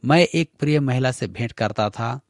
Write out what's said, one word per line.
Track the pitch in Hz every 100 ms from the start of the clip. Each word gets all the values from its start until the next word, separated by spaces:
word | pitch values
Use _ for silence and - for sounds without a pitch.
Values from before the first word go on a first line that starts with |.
| 123
मैं | 156
एक | 175 160 165 _
प्रिय | 147 151
महिला | 139 127 131
से | 127 98
भेंट | 90 117
करता | - 110 104 104
था | - 117 127